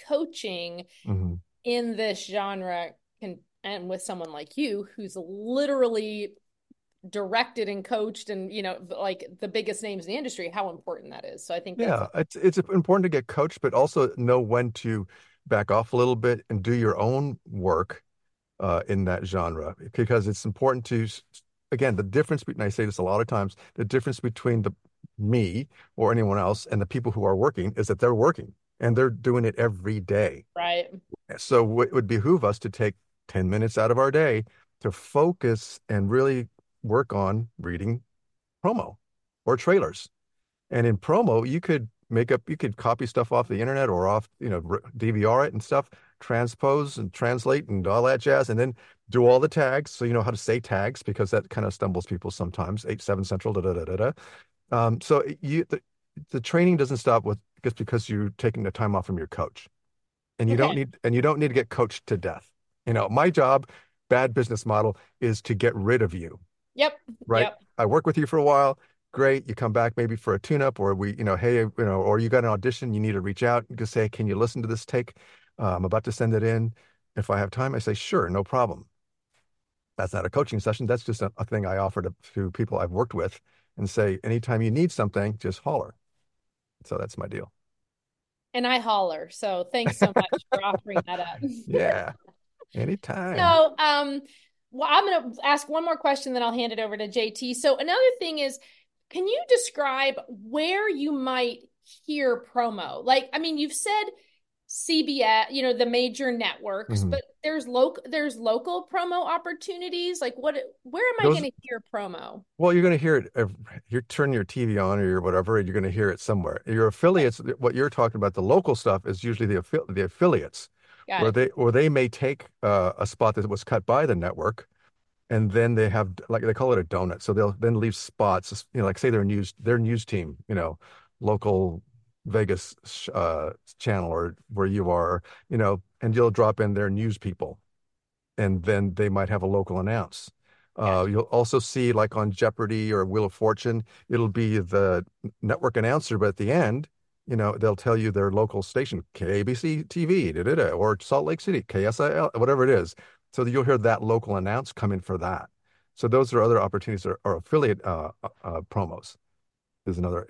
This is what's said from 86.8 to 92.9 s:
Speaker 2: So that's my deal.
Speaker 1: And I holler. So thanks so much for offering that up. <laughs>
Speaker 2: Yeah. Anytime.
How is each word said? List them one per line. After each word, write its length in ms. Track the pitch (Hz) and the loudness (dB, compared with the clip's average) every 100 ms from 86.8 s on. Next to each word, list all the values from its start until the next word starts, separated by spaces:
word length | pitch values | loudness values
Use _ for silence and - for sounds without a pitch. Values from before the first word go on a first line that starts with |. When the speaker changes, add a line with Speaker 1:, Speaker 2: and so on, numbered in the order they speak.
Speaker 2:
So 140 | - - | -10 -8
that's 180 | - - | -8 -10
my 120 | - | -12
deal. 220 | - - _ _ _ _ _ _ _ _ _ _ | -10 -14 _ _ _ _ _ _ _ _ _ _
Speaker 1:
And 140 | 247 247 | -4 0
I 120 | 254 | 0
holler. 520 | 226 208 185 156 165 | 0 0 0 -4 -10
So 360 | - 214 185 180 | -8 -4 -4 -4
thanks 260 | 247 240 - | -2 0 2
so 140 | - | 2
much 300 | 202 185 - - | 2 0 -2 -2
for 120 | 202 | -2
offering 400 | 196 190 214 196 175 | -2 -4 -2 -4 -4
that 140 | 175 | -6
up. 180 | 175 - | -8 -6
<laughs> 260 | 277 233 - | -8 -8 -4
Speaker 2:
Yeah. 460 | - - 95 - - _ _ _ _ - | 0 0 -2 -8 -12 _ _ _ _ -14
Anytime. 640 | 113 120 | -6 -4